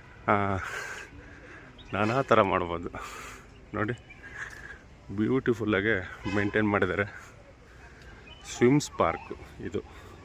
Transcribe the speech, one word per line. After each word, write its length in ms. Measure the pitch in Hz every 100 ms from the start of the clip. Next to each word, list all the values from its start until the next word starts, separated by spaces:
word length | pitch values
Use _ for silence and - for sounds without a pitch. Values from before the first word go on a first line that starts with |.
| - - -
ಆ, 300 | 104 101 95 - - - - - - - - - - - - -
ನಾನಾ 280 | 95 107 127
ಥರ 200 | 135 110
ಮಾಡ್ಬೋದು. 480 | 98 90 87 85 87 - - - - - - - - 101
ನೋಡಿ, 180 | 107 120 - - - - - - - - - - - 101
ಬ್ಯೂಟಿಫುಲ್ಲಾಗೆ 920 | 110 131 127 113 104 98 104 101 92 - 101 101
ಮೇಂಟೈನ್ 340 | 101 107 107
ಮಾಡಿದ್ದಾರೆ. 640 | 101 92 87 101 - - - - - - - - - - - - - - -
ಸ್ವಿಮ್ಸ್ 340 | 120 147 - -
ಪಾರ್ಕ್ 640 | 87 82 - - - -
ಇದು 220 | 104 101 - - - -